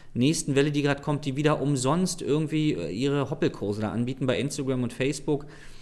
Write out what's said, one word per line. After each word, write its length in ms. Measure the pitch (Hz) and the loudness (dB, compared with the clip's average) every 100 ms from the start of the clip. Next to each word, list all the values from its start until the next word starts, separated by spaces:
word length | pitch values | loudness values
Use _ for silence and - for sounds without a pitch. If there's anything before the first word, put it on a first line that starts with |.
| - | -8
nächsten 420 | 113 131 160 - 135 | 2 2 2 2 2
Welle, 160 | 147 | 4
die 100 | 147 | 2
gerade 200 | 143 139 | 2 0
kommt, 240 | 156 143 143 | 0 -2 -2
die 100 | 131 | 2
wieder 260 | 151 151 | 2 4
umsonst 600 | 139 139 127 165 185 - | 2 2 2 2 2 -2
irgendwie, 520 | - 147 151 156 151 | 0 0 2 2 2
äh, 160 | 85 78 | 0 -2
ihre 380 | 95 139 143 135 | 0 0 2 0
Hoppelkurse 520 | 156 151 - 101 104 | 0 -2 0 -4 -2
da 100 | 107 | -2
anbieten 360 | 98 120 131 131 | -2 -2 -2 0
bei 120 | 98 | 0
Instagram 440 | 135 - 135 131 | 0 -4 -2 -2
und 100 | 120 | -2
Facebook. 520 | - 131 147 - 143 - - - - | -2 -2 -2 -2 -4 -4 -16 -16 -16